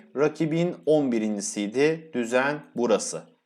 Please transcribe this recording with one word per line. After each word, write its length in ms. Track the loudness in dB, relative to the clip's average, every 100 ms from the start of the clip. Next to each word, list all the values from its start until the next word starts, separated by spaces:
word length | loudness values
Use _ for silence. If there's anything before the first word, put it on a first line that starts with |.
| -8 0
rakibin 600 | 0 0 -2 0 0 -2 2
on 260 | 2 2
birincisiydi. 1000 | 0 0 -2 -6 -4 -4 0 0 0 -6
Düzen 460 | -6 0 0 0 -2 -8 -2
burası. 460 | 2 2 0 -10 -12 _